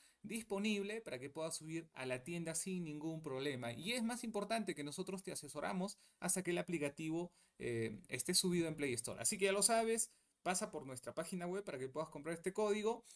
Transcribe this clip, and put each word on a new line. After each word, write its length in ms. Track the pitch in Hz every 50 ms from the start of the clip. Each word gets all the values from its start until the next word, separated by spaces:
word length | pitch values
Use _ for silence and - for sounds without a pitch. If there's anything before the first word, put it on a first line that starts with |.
| - - _ _ -
Disponible 800 | - 233 233 220 - 202 196 202 220 214 202 196 202 214 226
para 180 | 226 - - 127
que 100 | 127 143
puedas 280 | 139 160 160 165 160
subir 340 | - 156 156 160 165 160 160 -
a 140 | - 131
la 160 | 131 127 127 127
tienda 320 | 170 175 175 170 160 160
sin 300 | 156 - 190 185 180 175
ningún 380 | 156 147 151 151 165 160 160 160
problema. 500 | 151 131 131 135 147 139 123 123 120 117
Y 200 | 113 160 202 240
es 100 | 254 220
más 220 | 226 247 226 -
importante 500 | 226 - 202 202 202 226 226 208 185 165
que 100 | - 143
nosotros 380 | 147 143 - 180 - 190 190 -
te 100 | - 156
asesoramos 680 | - - 147 - 156 151 180 202 185 185 202 - - - - _ _
hasta 220 | - 175 - 185 170
que 100 | 175 170
el 60 | 175
aplicativo, 760 | 175 - 175 165 147 143 139 - 165 156 160 170 175 175 - _ - _ _ -
eh, 420 | 123 123 120 117 113 110 107 - - -
esté 260 | 127 123 - - 180
subido 340 | - - 185 175 175 165 160
en 80 | 156
Play 180 | 156 147 139 120
Store. 260 | 117 - - 98 -
Así 160 | 113 - 220
que 100 | 185 190
ya 60 | 190 190
lo 100 | 202 196
sabes, 500 | 226 226 226 226 226 226 226 - - - _ _ _ _ _ _
pasa 280 | 170 185 185 220 -
por 160 | - 151 131
nuestra 260 | 135 131 123 - 120 117
página 340 | - 170 - 190 180 175
web 180 | 175 180 202 202
para 140 | - 147 131
que 100 | 131 135
puedas 200 | 131 147 160 156
comprar 260 | - 151 143 160 170
este 180 | 170 170 190 185
código 520 | - 214 208 202 214 208 220 233 277 - - -